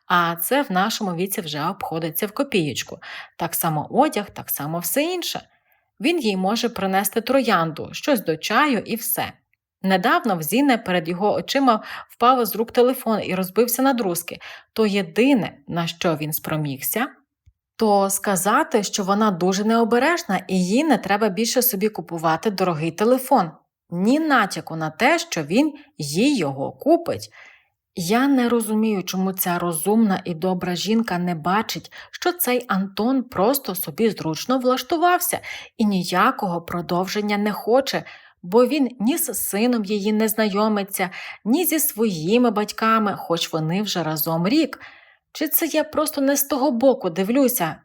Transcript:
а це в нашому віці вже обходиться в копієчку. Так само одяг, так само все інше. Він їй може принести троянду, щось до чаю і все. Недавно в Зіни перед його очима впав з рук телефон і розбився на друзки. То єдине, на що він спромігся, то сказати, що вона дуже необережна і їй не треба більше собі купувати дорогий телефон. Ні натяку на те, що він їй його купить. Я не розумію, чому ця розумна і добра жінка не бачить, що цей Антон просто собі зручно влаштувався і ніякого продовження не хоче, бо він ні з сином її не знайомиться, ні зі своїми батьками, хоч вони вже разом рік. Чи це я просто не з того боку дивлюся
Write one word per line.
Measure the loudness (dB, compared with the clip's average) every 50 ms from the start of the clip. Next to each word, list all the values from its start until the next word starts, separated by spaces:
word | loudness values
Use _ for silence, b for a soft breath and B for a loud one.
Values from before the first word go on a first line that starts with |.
| B
а | 0 2 2 2 2 0
це | -2 -2 0 0 0
в | 0 0
нашому | 0 0 0 0 -2 -4 -4 -4 -2
віці | -2 -4 -4 -4 -6
вже | -6 -6 -6 -4 -4
обходиться | -4 -4 -6 -8 -6 -6 -4 -4 -4 -4 -4 -6
в | -4
копієчку. | -2 -4 -2 0 0 0 0 0 -4 -6 -8 -10 -12 -18 B B B B B B B
Так | -8 -6 -6 -4
само | -2 -2 -2 -2 -2 -4 -2
одяг, | 2 2 2 2 2 -4 -6 -8
так | -10 -12 -10 -8
само | -6 -6 -6 -4 -4 -4
все | -4 -2 0 0 0
інше. | 0 -2 -4 -6 -6 -8 -10 -12 _ _ _ _ _ _ _ _ _ _ -4
Він | -2 0 0 0
їй | 0 0 0
може | 0 0 0 0 0 -2 -4
принести | -4 -2 -2 0 0 0 0 0 -2 -4
троянду, | -2 2 2 2 2 4 2 2 2 0 -4 -6 -10 -10
щось | -10 -4 0 0 0 0
до | 0 -2 -4
чаю | -2 -2 0 2 2 2 2 2 0
і | -2 -4 -6
все. | -6 -6 -6 -4 -4 -6 -6 -8 _ _ _ _ _ _ _ _ _
Недавно | 0 2 2 4 4 4 2 2 2 0 -2
в | -2 -2
Зіни | -2 0 2 4 4 2
перед | 2 0 0 -2 -2 -2
його | -2 -4 0 0 0 0
очима | 0 -2 -2 0 2 4 4 2 2 B B B B B B
впав | -4 2 4 4 6 4 2
з | -2 -2
рук | -4 -4 0
телефон | 4 4 4 4 4 0 -2 -2 -2 0 -2
і | -2 -2
розбився | -2 -2 -2 2 0 2 2 2 2
на | 2 2 2
друзки. | 2 0 -2 -2 -4 -6 -10 -12 -14 B B B B B B B
То | 0 2
єдине, | 2 2 0 -2 -2 2 2 4 4 4 4 2 -2 -6 -12 _
на | -6 -4 -4 -4
що | -4 -4 -2 0 0 0
він | 0 -2 -6 -6
спромігся, | -6 -6 -4 -4 -4 -2 -4 -6 -6 -6 -4 -4 -4 -4 -4 -8 _ _ _ _ _ _ _ _ _ _ _ _ 0
то | 2 4 4 4 2 2
сказати, | -2 -2 -2 -2 -2 0 2 2 2 2 2 2 0 0 0
що | 0 -4 -4 0
вона | 0 2 2 2 2
дуже | 2 2 0 0 0 2 2
необережна | 2 4 4 4 4 2 2 2 2 0 0 -2 -2 -4 -4 -2
і | -2 0 0 2
їй | 2 2 2 4
не | 4 2
треба | 2 2 0 0 2 0 0
більше | 0 0 -2 0 0 0
собі | 0 0 0 0 -2 -2
купувати | -2 -4 -10 -8 -6 -2 0 0 0 0 0 -2
дорогий | 0 0 0 0 0 -2 -4 -4
телефон. | -2 0 2 4 2 2 2 2 2 2 2 0 -4 -12 _ _ _ _ _ -8
Ні | -4 0 2 4 4 4
натяку | 4 2 2 2 2 0 -2 -8 -10 -8 -6
на | -6 -6 -6
те, | -2 2 2 4 4 2
що | 0 -4 -6 -6 -4
він | 0 2 2 2 2 -2 B B B B
їй | -10 -8 -4 0 2 2 2 2
його | 2 0 -2 -4 -4 -6 -8
купить. | -8 -2 2 2 2 2 2 -2 -6 -6 -8 -14 B B B B B B B B B B _ _ -10
Я | -6 -2 0 2 2 4
не | 4 4 4 2 2
розумію, | 2 0 0 0 0 0 0 0 0 -2 -4
чому | -4 -4 -2 -2 -2 -2
ця | -2 -2 -2 -2 -2
розумна | -2 -2 -4 -2 0 2 4 4 4 4 2 0 -2
і | -6 -6
добра | -2 -2 -2 -2 -2 -2 -4 -4
жінка | -4 -2 0 0 0 0 0 -2
не | -2 -2 -2 -2
бачить, | -2 -2 0 0 0 0 -2 -6 -10 -10 -16 B B B B
що | B -4 -2 -2
цей | -2 -2 -2 0 0 -2 0
Антон | -2 -2 -2 -2 -2 -2 -2 0 0 0 0 -2
просто | -2 0 2 2 2 2 0 -2 -6 -6
собі | -6 -6 -8 -2 0 0 0
зручно | 0 0 -4 -4 -4 -4 -2 -2 0 0
влаштувався | 2 0 0 0 -2 -2 -2 2 2 4 2 2 0 -2 -4 -6 B B B B B B B
і | 0 0
ніякого | 2 2 0 0 0 2 2 4 2 2 0 -4 -4 -4 -4
продовження | -6 -6 -6 -6 -4 -2 0 0 0 0 -2 -2 -2 0 0
не | 0 0 -2
хоче, | -2 -2 0 2 4 4 2 2 -4 -6 -6 B B B B B B B
бо | -4 2 4 4 4
він | 4 4 2 0 0 -2 -2
ні | -2 0 0
з | 0 -2 -4 -4
сином | -6 -4 -2 -2 0 2 2 2 0 0
її | -2 -2 0 0 0 2
не | 2 2
знайомиться, | 0 2 0 0 0 2 2 2 2 2 0 -2 -4 -4 -4 -4 -4 B B B B B B B
ні | 0 2 2 2
зі | 0 0 0
своїми | 0 -2 -2 0 0 0 0 -2 0 2 4 4 4 4
батьками, | 2 0 -2 -4 -4 -2 0 2 2 2 2 0 -4
хоч | -4 -2 -2 -2 -2 -2 -4 -4
вони | -4 -2 -2 -2 -2
вже | -2 -2 -4 -4 -2
разом | -2 -2 -4 -2 -2 0 0 0
рік. | 2 2 2 0 0 -4 -10 B B B B B B B B B _
Чи | -8 -6 -4
це | -2 -2 -2 -2
я | 0 0 -2 -2
просто | -2 -2 -2 -2 -2 -2 0
не | 0 2 2
з | 0 0
того | -2 -2 0 0 0
боку | 2 4 4 4 4 4 0 -4
дивлюся | -2 -2 0 2 2 2 2 2 2 0 -2 -4 -4 -8